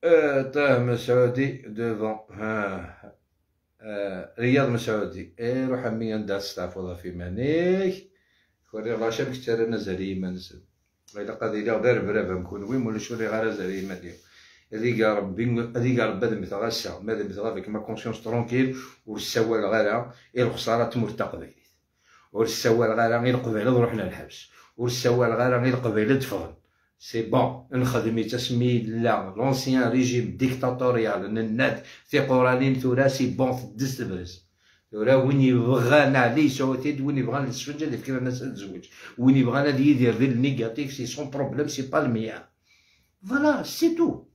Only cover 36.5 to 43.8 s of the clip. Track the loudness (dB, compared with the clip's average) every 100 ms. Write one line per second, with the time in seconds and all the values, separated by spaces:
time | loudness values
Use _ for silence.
36.5 | 2 0 0 -2 -2 -2 -2 -2 -2 -4
37.5 | -6 -8 -6 -6 -6 -4 -4 -2 -4 -8
38.5 | -10 -12 -14 -16 -20 -20 2 6 6 6
39.5 | 2 2 4 4 6 4 4 2 4 2
40.5 | 0 -2 -4 -8 -6 -8 -8 -8 -4 -4
41.5 | -2 -4 -4 -2 0 0 0 -4 -8 -16
42.5 | _ _ _ _ _ _ _ -4 0 2
43.5 | 2 -2 0